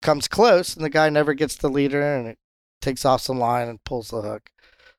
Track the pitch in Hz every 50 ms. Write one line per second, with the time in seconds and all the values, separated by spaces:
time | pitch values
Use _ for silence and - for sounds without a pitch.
0 | - 156 151 143 - - - - 226 240 196 175 180 - - 165 160 151 139 160
1 | 156 156 151 147 147 151 147 135 156 135 - - - 143 131 143 139 139 139 143
2 | 147 147 143 131 117 113 110 _ _ _ _ _ _ _ _ _ - 143 131 -
3 | - 139 127 120 - - 131 127 120 117 120 123 120 117 113 101 - - 131 120
4 | 113 - 120 113 104 104 107 107 _ - _ _ _ _ _ _ _ _ _